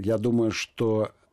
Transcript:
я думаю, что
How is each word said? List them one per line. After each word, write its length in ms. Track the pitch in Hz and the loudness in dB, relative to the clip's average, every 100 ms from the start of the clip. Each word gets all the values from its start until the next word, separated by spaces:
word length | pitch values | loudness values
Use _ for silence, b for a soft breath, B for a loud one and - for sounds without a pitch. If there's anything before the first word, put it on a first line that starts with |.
я 160 | 95 110 | -2 0
думаю, 320 | 117 117 113 | 2 2 2
что 600 | 101 - - 117 107 104 - _ | -2 -8 -4 0 0 0 -6 _